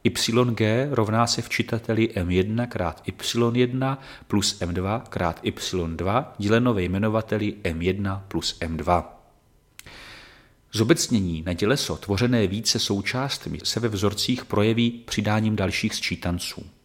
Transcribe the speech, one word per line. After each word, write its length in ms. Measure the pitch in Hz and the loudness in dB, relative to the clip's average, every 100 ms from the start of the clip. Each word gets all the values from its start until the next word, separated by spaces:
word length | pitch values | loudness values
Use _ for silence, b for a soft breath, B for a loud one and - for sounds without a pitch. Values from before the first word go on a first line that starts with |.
Y 520 | - - - 117 123 110 | -2 0 2 4 2 2
G 320 | 107 117 139 | 2 2 0
rovná 360 | 120 107 110 117 | 0 2 2 2
se 140 | - | 0
v 80 | - | -2
čitateli 600 | - - 113 - 110 110 - | -4 -2 -4 0 2 2 0
M 160 | 87 | 2
jedna 340 | 90 101 113 120 | 2 2 0 -2
krát 380 | - 85 - - | -2 -4 -4 -8
Y 500 | - - 117 120 120 | -8 -4 0 2 4
jedna 460 | 123 131 135 135 B B B | 2 0 -2 -4 B B B
plus 340 | 104 - - | 0 0 -2
M 120 | 87 | -2
dva 260 | 87 92 113 | -2 -2 -2
krát 400 | - - 87 82 | -4 -2 -2 -2
Y 540 | - - - 92 82 82 | -4 -4 -4 -2 -2 -2
dva 360 | 87 117 151 - | 0 0 -2 -2
děleno 360 | 101 113 123 | 2 4 4
ve 100 | 104 | 2
jmenovateli 680 | 90 95 110 107 - 110 104 - | 0 0 0 0 0 0 -2 -2
M 180 | 90 80 | -4 -2
jedna 440 | 87 95 98 95 - | 0 0 -2 -4 -4
plus 300 | 82 - - | -4 -4 -4
M 180 | 82 80 | -4 -2
dva. 360 | 78 87 - - _ _ _ _ _ - - B B B B B B B _ | 2 2 2 -12 _ _ _ _ _ -20 -20 B B B B B B B _
Zobecnění 720 | 107 113 160 - 117 92 80 85 | 2 4 4 4 2 2 -2 -2
na 80 | |
těleso 440 | 87 104 143 - 78 | 0 2 2 0 -4
tvořené 500 | - 95 123 120 95 | -2 2 4 4 2
více 320 | 101 110 117 | 0 0 0
součástmi 800 | - 101 98 127 135 - - 80 | 0 0 -2 -4 -4 -6 -6 -6
se 160 | - 110 | -4 -2
ve 80 | 117 | 0
vzorcích 580 | 101 101 101 - 123 - | 2 0 0 -2 -2 -2
projeví 460 | 104 104 113 117 | 2 4 4 2
přidáním 640 | 117 - - 104 107 110 107 | 0 -4 -2 0 2 2 2
dalších 400 | 98 - 110 - | 0 0 -2 -2
sčítanců. 720 | - 90 87 87 - - - - | -4 -4 -2 -4 -4 -10 -14 -18